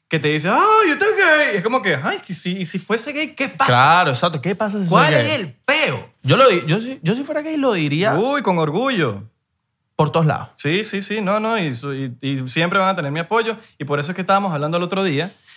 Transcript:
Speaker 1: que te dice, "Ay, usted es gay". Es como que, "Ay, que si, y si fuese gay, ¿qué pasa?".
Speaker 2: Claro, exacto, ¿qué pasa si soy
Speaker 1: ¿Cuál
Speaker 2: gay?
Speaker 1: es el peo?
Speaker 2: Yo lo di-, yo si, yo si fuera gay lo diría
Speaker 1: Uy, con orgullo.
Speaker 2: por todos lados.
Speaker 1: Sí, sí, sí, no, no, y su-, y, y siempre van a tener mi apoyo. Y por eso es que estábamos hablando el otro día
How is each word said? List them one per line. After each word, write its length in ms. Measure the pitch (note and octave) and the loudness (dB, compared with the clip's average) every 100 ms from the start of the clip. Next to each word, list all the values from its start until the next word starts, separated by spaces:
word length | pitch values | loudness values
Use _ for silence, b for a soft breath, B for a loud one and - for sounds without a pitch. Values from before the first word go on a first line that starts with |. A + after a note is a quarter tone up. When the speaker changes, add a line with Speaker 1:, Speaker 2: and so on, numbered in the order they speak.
| _ | _
Speaker 1:
que 120 | D#3+ | -2
te 80 | D3+ | 0
dice, 200 | D3+ E3 | 0 0
"Ay, 440 | B3+ G4+ A4 G4 | 2 4 4 4
usted 140 | C#4+ G4+ F#4+ | 2 2 4
es 0 | F4+ D4+ D4 | 4 4 2
gay". 60 | G3+ | 0
Es 80 | |
como 180 | G#3 F3 | -2 -2
que, 160 | F#3+ C3+ | 0 -2
"Ay, 180 | F3+ G4 | -2 -6
que 80 | - | -8
si, 260 | F3+ F3 F#3+ | -8 -6 -6
y 60 | |
si 140 | E3+ F#3+ | -6 -8
fuese 340 | - A3+ C#4+ | -4 -4 -4
gay, 220 | C#4+ D#4 | -6 -6
¿qué 140 | - C4+ | -6 -6
pasa?". 240 | - C4+ | 0 2
Speaker 2:
Claro, 380 | B2 C#3 E3+ E3 | 6 6 6 4
exacto, 300 | B2+ F3 D#3 | 0 -2 -2
¿qué 140 | E3+ | -4
pasa 240 | G3 G#3+ G#3 | -4 -4 -2
si 60 | |
soy 60 | F3+ | 2
Speaker 1:
¿Cuál 240 | G3 D4 | 4 4
Speaker 2:
gay? 120 | - - | 4 2
Speaker 1:
es 60 | C#4+ | -2
el 120 | E3 - | -6 -6
peo? 460 | - D4+ C4 C3 - _ | -2 0 0 -4 -10 _
Speaker 2:
Yo 140 | C3 F#3+ | 2 6
lo 120 | C4 | 6
di-, 140 | F3+ D#3 | 4 2
yo 140 | F#3+ | -2
si, 200 | A#3 C4 | -2 -6
yo 140 | D#3 A#3 | -4 -2
si 80 | |
fuera 180 | C#4+ D4+ | -4 -6
gay 140 | D4+ D#4 | -4 -2
lo 160 | C4+ | 0
diría 420 | F#3+ D3 D3 G#3 | 0 0 0 0
Speaker 1:
Uy, 280 | G#3 B3 C#4+ | 0 0 0
con 160 | G#3+ F3 | 0 0
orgullo. 680 | D#3 E3 C4 A3+ C3+ G2+ G#2+ _ _ _ _ _ _ - | 0 0 0 0 -2 -4 -12 _ _ _ _ _ _ -2
Speaker 2:
por 140 | D3+ | 0
todos 140 | E3 D#3 | 2 0
lados. 240 | G#2 - - | 0 -6 -8
Speaker 1:
Sí, 260 | C#3+ F#3 | -2 -2
sí, 180 | G#3+ G3 | -2 -6
sí, 180 | G3 G#3+ | -4 -4
no, 200 | F#3 G#3 | 0 0
no, 180 | A3 A3+ | 0 -2
y 160 | D#3+ | -2
su-, 180 | A#2+ C#3+ | -6 -8
y, 240 | C3+ C3+ A#2+ | -8 -8 -6
y 280 | C3+ C3+ B2+ | -6 -4 -4
siempre 300 | D#3+ E3+ G3 | -2 0 2
van 100 | F#3+ | 0
a 40 | |
tener 160 | F#3 C#3+ | 0 -4
mi 80 | D3+ | -6
apoyo. 380 | E3 A3+ A3+ A3 B - | -2 0 0 -6 B -12
Y 40 | |
por 140 | C#3+ C#3+ | -4 -4
eso 140 | C#3+ | -2
es 20 | |
que 60 | F#3 | -4
estábamos 320 | F3+ G3 G3 | 0 0 0
hablando 240 | D3+ D3+ E3+ | -2 -2 -2
el 80 | |
otro 180 | F3 G3 | -2 -2
día 300 | F#3+ C#3 F3+ - b | 0 -2 -4 -10 b